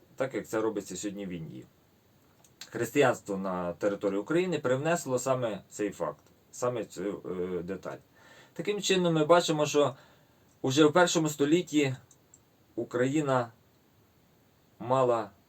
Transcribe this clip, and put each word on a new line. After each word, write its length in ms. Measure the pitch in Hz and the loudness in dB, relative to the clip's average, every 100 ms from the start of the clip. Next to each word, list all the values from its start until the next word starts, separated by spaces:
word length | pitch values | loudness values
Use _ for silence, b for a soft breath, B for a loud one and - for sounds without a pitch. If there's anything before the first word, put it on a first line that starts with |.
| _ - | _ -6
так 180 | 131 | -6
як 140 | 117 92 | -6 -4
це 120 | 113 | -2
робиться 360 | 110 104 95 92 | -2 -4 -8 -8
сьогодні 300 | 104 98 98 | -8 -8 -10
в 40 | |
Індії. 360 | 87 80 64 - _ _ _ _ _ _ _ - - - | -10 -12 -14 -18 _ _ _ _ _ _ _ -20 -20 -12
Християнство 640 | 117 117 143 131 117 - 95 | -6 -2 2 2 2 -4 -6
на 360 | 95 90 87 | -4 -4 -4
територію 480 | 85 104 98 101 98 | -2 -2 0 -2 -2
України 380 | 104 160 185 160 | -2 0 0 -2
привнесло 600 | - 170 156 170 135 127 | 0 0 0 -2 -2 -2
саме 440 | 135 131 120 98 - | 0 -2 -2 -6 -12
цей 200 | - 104 | -6 -6
факт, 340 | 92 80 - _ _ _ | -4 -8 -8 _ _ _
саме 320 | - 123 123 | -6 -4 -4
цю, 380 | 101 - 98 92 | -8 -6 -6 -6
е, 380 | - 92 90 90 | -8 -6 -4 -4
деталь. 360 | 87 95 - 67 _ B B B B | -6 -8 -10 -14 _ B B B B
Таким 300 | - 170 208 | -10 -6 -4
чином 320 | 190 185 175 | 0 2 2
ми 100 | 160 | 2
бачимо, 420 | 151 175 170 156 147 | 6 4 4 0 2
що 300 | 147 143 - b b b b b _ | 4 2 0 b b b b b _
уже 220 | 127 131 | -2 6
в 80 | 151 | 6
першому 360 | 165 175 175 156 | 6 4 4 0
столітті 680 | 147 143 170 165 147 139 127 - - _ - _ _ _ | 0 2 2 2 0 0 -2 -12 -20 _ -20 _ _ _
Україна 800 | - 113 123 131 147 143 131 120 - _ _ _ _ _ _ _ _ _ _ _ - | -10 -4 0 0 0 0 0 -2 -10 _ _ _ _ _ _ _ _ _ _ _ -12
мала, 520 | 113 131 127 117 101 - | 0 2 4 2 -2 -10